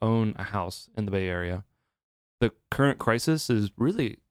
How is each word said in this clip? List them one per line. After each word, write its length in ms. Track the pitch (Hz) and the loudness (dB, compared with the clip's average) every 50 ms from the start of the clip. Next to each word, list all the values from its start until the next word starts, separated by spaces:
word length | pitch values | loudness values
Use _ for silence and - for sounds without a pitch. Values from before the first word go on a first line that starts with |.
own 320 | 113 113 113 113 110 107 - | 0 2 2 4 2 0 -2
a 60 | - | -4
house 480 | 92 - 104 98 87 92 - - - _ - | -8 -6 -4 -4 -4 -4 -8 -12 -16 _ -6
in 80 | 110 107 | -4 -4
the 80 | 101 | 0
Bay 160 | 98 95 95 92 | 0 0 0 0
Area, 360 | 87 87 87 87 90 92 - _ _ _ _ _ _ _ _ _ _ _ _ _ _ - | -2 -2 -2 -4 -4 -6 -8 _ _ _ _ _ _ _ _ _ _ _ _ _ _ 0
the 120 | 120 110 - _ _ - | 0 0 0 _ _ -8
current 280 | - - 139 139 - - | 0 2 2 2 2 0
crisis 500 | - 120 113 117 - 160 160 156 - - | 0 0 0 2 2 0 0 0 2 0
is 220 | 117 107 104 98 _ | 2 2 2 0 _
really 420 | - 117 160 208 226 131 101 - _ _ _ | 0 0 0 2 0 -2 -4 -4 _ _ _